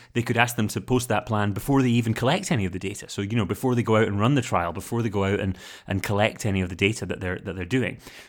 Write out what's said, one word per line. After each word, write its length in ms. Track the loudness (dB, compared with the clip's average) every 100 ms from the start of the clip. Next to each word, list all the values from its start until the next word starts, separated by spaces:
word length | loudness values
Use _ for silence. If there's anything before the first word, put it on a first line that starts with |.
| -6
they 100 | -4
could 140 | 0 2
ask 180 | 2 2
them 140 | -2
to 100 | -2
post 280 | 0 0 2
that 160 | -2 0
plan 260 | 0 0
before 300 | -2 2 4
they 80 | 4
even 240 | 4 2
collect 380 | 0 2 0 0
any 140 | 0 0
of 60 |
the 80 | -4
data. 280 | -8 -8 -10
So, 120 | -6
you 140 | -2 0
know, 100 | 0
before 300 | 0 0 2
they 80 |
go 140 | 4 4
out 100 | 4
and 120 | 2
run 160 | 2 2
the 60 |
trial, 300 | 2 0 0
before 320 | -4 -4 -2
they 60 | 0
go 160 | 0 2
out 160 | 2
and, 160 | 0 -4 -8 -14 -6
and 140 | -4
collect 440 | 0 2 2 0 -2
any 160 | 0
of 80 | 0
the 60 | 2
data 300 | 0 0 -6
that 140 | -6
they're, 180 | -4 -6
that 160 | -6 -8
they're 100 | -2
doing, 320 | 0 -2 -6 -16 -20